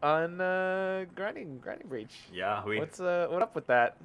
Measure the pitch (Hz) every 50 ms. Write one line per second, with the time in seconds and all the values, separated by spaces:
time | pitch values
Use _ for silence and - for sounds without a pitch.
0 | - 147 156 160 165 170 175 180 185 185 185 185 185 185 185 190 190 190 190 190
1 | 190 175 - - 196 214 - 311 226 156 135 123 - - - - - - 135 113
2 | 107 - - - - - 87 87 92 101 104 104 101 104 107 110 156 156 - -
3 | 185 180 175 175 175 - 165 180 226 226 - 160 - - 123 123 120 117 - -
4 | -